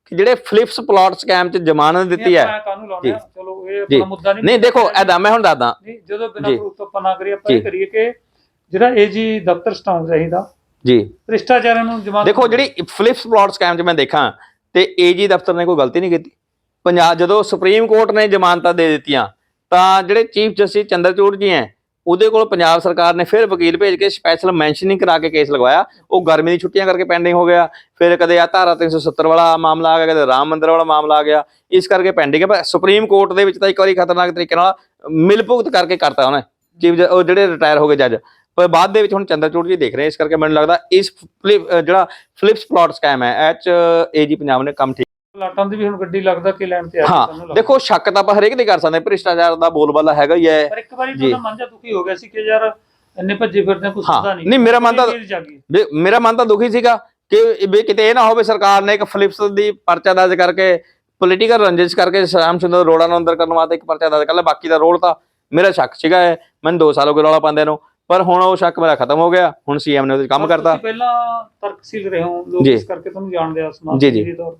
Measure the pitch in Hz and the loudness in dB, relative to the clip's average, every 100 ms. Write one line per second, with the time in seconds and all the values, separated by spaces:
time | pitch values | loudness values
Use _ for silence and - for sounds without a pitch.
0 | - 170 214 247 - 214 240 - 226 196 | -12 -2 0 0 0 0 0 -6 0 2
1 | 190 - - 185 180 180 160 151 151 175 | 2 0 -2 -2 -2 -2 0 2 2 2
2 | 185 180 226 170 131 214 208 196 214 180 | -2 -2 2 2 2 -2 -8 -12 -12 -6
3 | 190 - - - 185 190 185 202 202 135 | -6 -6 -12 -20 -16 -16 -10 -8 0 0
4 | 190 190 196 202 208 247 240 247 214 190 | 0 -4 -4 -2 0 2 2 2 2 2
5 | 190 175 208 226 190 139 120 - 208 233 | 2 2 2 2 2 0 -2 -4 -14 -20
6 | 170 208 226 220 - 113 - - 202 196 | -14 -10 -10 -8 -4 -4 -6 -14 -10 -6
7 | 190 185 190 202 208 117 196 185 196 220 | -4 -4 -6 -8 0 0 0 -6 -6 -4
8 | 233 240 _ _ _ _ - 180 240 240 | -4 -6 _ _ _ _ -8 0 0 2
9 | 208 202 226 220 175 175 220 170 202 175 | 0 0 -4 -4 -2 -2 -4 -6 -6 -4
10 | 165 160 165 175 202 _ _ _ 127 120 | -2 -4 -2 -6 -8 _ _ _ 0 2
11 | 98 - - 214 - 247 233 226 226 226 | 0 -12 -6 -6 0 0 2 0 -2 -8
12 | 202 208 208 214 240 240 277 - 170 - | -4 -2 0 2 2 0 -2 -6 -12 -2
13 | 220 240 226 220 196 - 175 170 175 160 | 0 0 0 2 2 0 -2 -2 -2 0
14 | 135 151 120 - - _ _ 180 185 - | 0 0 -2 -6 -20 _ _ 0 0 2
15 | 175 175 202 180 180 170 175 160 127 170 | 0 2 0 0 0 -2 0 0 0 -2
16 | 185 165 170 _ _ _ _ _ 175 175 | -2 -4 -6 _ _ _ _ _ -2 2
17 | 170 165 175 208 202 196 185 214 226 220 | 2 2 2 0 0 -2 0 2 2 2
18 | 220 214 214 196 175 175 165 175 160 147 | 2 0 0 2 2 2 0 0 0 0
19 | 147 135 101 _ _ _ - 180 185 190 | -2 -4 -4 _ _ _ -2 2 4 2
20 | 185 214 226 208 214 185 202 208 208 180 | 2 0 0 -2 -2 0 -2 -2 -2 -2
21 | 175 185 202 196 202 160 107 _ _ _ | 0 2 0 2 0 -2 -4 _ _ _
22 | 170 180 220 220 220 185 165 165 175 165 | -4 0 2 2 0 0 2 2 0 0
23 | 170 170 170 214 214 180 170 170 202 180 | 0 0 0 0 0 0 0 0 -2 0
24 | 196 - 170 165 190 175 151 147 190 190 | -4 -2 -4 -2 0 0 -2 -2 -2 0
25 | 185 160 160 156 143 139 123 160 - _ | 0 2 0 0 0 2 2 2 0 _
26 | - 185 160 156 165 175 180 196 190 180 | -2 -2 2 0 2 -2 -2 -2 0 -2
27 | 180 170 175 175 175 175 165 - _ - | -2 -2 0 0 2 2 2 -4 _ 0
28 | 175 175 170 175 170 190 175 165 165 160 | 2 2 2 2 2 2 0 0 -2 -2
29 | 151 - 160 165 165 160 160 160 165 165 | -4 -2 2 4 4 2 0 0 0 2
30 | 160 156 131 131 151 156 160 165 160 151 | 2 2 2 2 0 -2 0 2 2 0
31 | 151 151 151 151 - _ - 185 180 190 | 2 0 2 0 -2 _ -2 -2 2 0
32 | 185 185 143 156 190 196 - 175 185 208 | 0 0 0 0 0 0 0 -2 2 2
33 | 220 196 196 185 196 190 196 190 190 185 | 2 2 2 0 0 0 -2 0 0 0
34 | 175 175 180 170 170 165 185 190 _ _ | 0 0 -2 -4 -4 0 0 -2 _ _
35 | - 160 175 214 208 240 - 185 175 180 | -6 0 2 2 2 0 0 -2 -2 -2
36 | 147 139 131 143 - _ _ - 170 170 | -2 0 0 -2 -6 _ _ -2 0 2
37 | 180 180 170 185 196 156 151 147 151 143 | 2 2 2 2 2 0 2 2 2 2
38 | 127 110 _ _ _ - 180 170 190 214 | 0 -2 _ _ _ 0 2 2 2 0
39 | 208 196 196 156 156 170 170 175 131 127 | 0 -2 -4 -4 -2 -2 -2 -2 -2 -2
40 | 151 - 151 160 156 156 156 170 - 185 | -6 -4 -4 0 0 0 0 0 0 0
41 | 190 _ _ _ 196 208 - 175 156 190 | 0 _ _ _ 0 0 0 -2 2 0
42 | 175 - _ - 196 220 - 180 170 - | 0 -6 _ -2 0 0 0 0 0 0
43 | 147 131 123 123 156 165 180 175 170 165 | -2 0 -2 0 0 0 0 2 2 0
44 | 165 156 151 156 147 131 139 143 131 127 | 0 -2 -2 -2 -2 -2 -2 -4 -4 -4
45 | 123 _ _ 196 185 185 196 214 208 196 | -8 _ _ -12 -10 -4 -4 -4 -6 -6
46 | 180 196 190 175 185 190 185 175 170 170 | -6 -4 -2 -2 -4 -4 -4 -6 -4 -2
47 | 156 170 117 156 170 160 220 269 - 180 | 2 2 0 -6 -4 -2 2 2 2 -2
48 | 208 196 196 202 214 254 214 170 156 160 | 0 0 2 2 2 0 0 2 0 -2
49 | 160 190 185 170 170 165 165 156 147 147 | -2 -4 -2 0 0 2 0 0 0 2
50 | 156 147 143 170 165 156 147 151 - 120 | 2 2 2 2 4 2 0 -6 -12 -10
51 | 262 269 135 233 220 220 247 226 233 196 | -8 -2 -2 -2 -6 -10 -14 _ -8 -6
52 | 185 185 220 220 214 220 220 214 _ _ | -6 -8 -12 -10 -2 0 -2 -6 _ _
53 | _ - 190 196 226 196 185 185 196 196 | _ -10 -8 -4 -2 -2 -2 -2 -4 -6
54 | - 143 202 180 165 262 226 240 233 240 | -2 -2 -2 -6 0 2 4 4 2 2
55 | 240 233 202 180 151 143 - 175 151 151 | 0 -2 -10 -12 -12 -20 -2 -2 0 0
56 | 180 240 233 233 233 208 240 233 233 226 | 2 2 2 0 0 2 0 0 0 0
57 | - _ - 208 226 - 196 208 220 202 | -4 _ -2 2 2 0 0 0 0 0
58 | 214 247 220 226 214 208 196 196 202 208 | 2 4 2 2 0 0 2 2 2 -2
59 | 202 196 196 196 202 202 208 196 - 170 | -2 -2 -2 -2 -4 -2 -4 -4 -4 -2
60 | 190 185 185 180 180 170 190 170 _ _ | 0 2 2 2 0 0 0 0 _ _
61 | _ - 180 185 220 233 202 175 175 180 | _ -2 0 0 2 2 2 2 0 0
62 | 180 196 175 175 165 170 180 180 165 160 | 0 0 0 2 0 0 0 2 4 4
63 | 170 170 165 165 165 165 160 165 160 156 | 2 2 0 -2 0 0 0 -4 -6 -4
64 | 160 151 151 175 160 147 165 160 165 175 | -2 0 0 0 0 -2 -2 2 2 2
65 | 180 156 _ _ - 151 196 185 127 - | 0 -2 _ _ -4 0 2 2 -4 -2
66 | 160 180 175 165 _ _ 160 170 156 143 | 0 2 2 0 _ _ -4 2 2 2
67 | 147 147 156 156 151 151 151 151 _ _ | 0 2 2 2 0 0 -2 -4 _ _
68 | - 180 180 180 185 185 175 170 165 143 | -2 0 2 2 2 2 -2 0 0 0
69 | 127 151 170 180 170 - - 143 151 139 | 0 0 2 2 0 -2 -6 -6 -2 -2
70 | 135 135 131 147 170 165 165 156 220 226 | 0 -2 -2 -2 0 0 0 -2 -4 -6
71 | 247 240 233 233 220 - 202 202 - 220 | -4 -4 -4 -8 -12 -14 -14 -14 -14 -12
72 | 190 180 175 175 175 180 135 117 104 170 | -6 -6 -6 -8 -6 0 2 2 -2 -12
73 | 185 190 196 175 160 160 156 151 160 135 | -12 -12 -10 -6 -6 -6 -8 -10 -6 0
74 | 139 113 110 165 165 | 2 0 -6 -8 -12